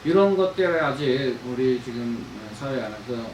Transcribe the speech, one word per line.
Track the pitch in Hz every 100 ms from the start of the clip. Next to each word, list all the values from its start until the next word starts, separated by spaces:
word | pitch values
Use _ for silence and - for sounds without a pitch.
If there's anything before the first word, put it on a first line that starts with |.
이런 | 151 185 202 190
것 | 185 185
때문에 | 180 165
아직 | 147 131 143 135 131 117 123
우리 | 123 131 123
지금 | 127 120 117 117 - 104 107 107
사회 | 139 131
안에서 | 110 101 113 117 107